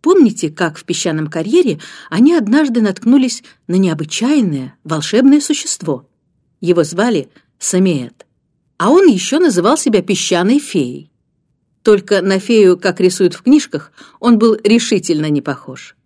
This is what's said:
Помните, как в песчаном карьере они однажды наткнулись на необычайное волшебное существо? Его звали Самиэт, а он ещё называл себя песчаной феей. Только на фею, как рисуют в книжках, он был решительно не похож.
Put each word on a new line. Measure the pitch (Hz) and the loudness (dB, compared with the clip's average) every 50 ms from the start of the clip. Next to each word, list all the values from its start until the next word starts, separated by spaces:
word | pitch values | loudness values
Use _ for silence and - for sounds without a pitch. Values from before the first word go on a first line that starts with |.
Помните, | - 302 381 392 294 214 - - - 156 | 2 2 4 4 4 2 2 -2 -8 -8
как | 156 - 180 160 156 - | -4 -4 -6 -6 -6 -10
в | - | -10
песчаном | - 170 - - 175 156 156 156 | -8 -8 -4 -4 -4 -4 -4 -6
карьере | 151 156 165 160 202 247 359 349 247 156 156 - - - - - - | -6 -6 -8 -4 0 0 2 2 0 -2 -6 -10 -20 -20 -20 -18 -8
они | 156 185 240 294 349 | 0 2 4 4 4
однажды | 330 226 202 226 294 311 277 226 240 | 2 0 0 0 0 0 0 0 0
наткнулись | 220 202 185 - - 226 254 285 254 254 - - _ - _ _ _ | 0 0 -2 -2 0 2 2 2 2 0 -4 -8 _ -20 _ _ _
на | - 175 | -4 0
необычайное | 185 190 185 160 151 156 151 - - 220 254 302 294 226 180 147 135 131 135 - _ _ | 0 0 0 -2 -4 -6 -10 -6 -6 -2 0 0 0 0 0 -2 -4 -8 -10 -16 _ _
волшебное | 151 165 208 180 - - 220 254 269 277 294 | -6 -6 -6 -6 -2 0 2 4 4 4 4
существо? | 285 - 302 - - - - - - 165 143 123 _ _ _ _ _ _ _ _ _ _ _ _ | 2 -2 -6 -6 -6 -10 -10 -8 -6 -8 -8 -8 _ _ _ _ _ _ _ _ _ _ _ _
Его | - 165 175 170 156 | -2 0 0 0 0
звали | 165 175 175 214 247 226 160 131 _ _ _ _ _ _ _ | -2 -2 -4 -2 -2 -2 -4 -6 _ _ _ _ _ _ _
Самиэт, | - - - 180 190 190 165 139 123 120 _ _ - _ _ _ _ _ _ _ _ _ _ _ | -10 -4 -2 0 0 0 0 -4 -6 -10 _ _ -20 _ _ _ _ _ _ _ _ _ _ _
а | 170 196 | -2 2
он | 294 359 392 | 2 4 4
ещё | 349 226 180 - - 254 320 | 4 2 2 -2 -4 -2 0
называл | 359 320 208 175 170 208 285 | 0 0 0 0 0 0 0
себя | 320 - 285 214 196 | 0 -2 0 0 -2
песчаной | 180 - 202 185 - - 180 170 175 196 254 294 | 0 -2 -4 -4 -2 -2 -2 0 0 0 0 0
феей. | 285 - - 185 135 120 127 143 151 _ _ _ _ _ _ _ _ _ _ _ _ _ _ _ | -2 -4 -4 -4 -4 -4 -8 -14 -18 _ _ _ _ _ _ _ _ _ _ _ _ _ _ _
Только | _ 226 214 202 190 - 208 190 | _ 2 2 2 2 -2 -2 -2
на | 175 196 196 190 | 0 0 -2 -2
фею, | 190 - 240 220 208 185 180 180 | -2 0 2 4 4 4 4 2
как | - 196 175 - | 0 -4 -2 0
рисуют | - 185 180 - 190 185 180 | 0 0 0 2 0 -2 -2
в | - | -2
книжках, | _ 247 285 302 - - - 147 - _ _ _ - - _ _ | _ 2 2 2 2 -2 -10 -12 -12 _ _ _ -20 -20 _ _
он | - 240 240 214 | 0 2 2 4
был | 226 226 220 - | 4 2 0 0
решительно | - 202 220 233 233 - 226 190 180 - 165 151 151 156 | 0 2 2 2 2 0 -2 -2 -2 -2 -4 -2 -2 -2
не | 147 143 | -2 -4
похож. | 135 - 135 - - - 131 131 - - _ _ _ | -4 -6 -8 -8 -10 -18 -18 -18 -20 -20 _ _ _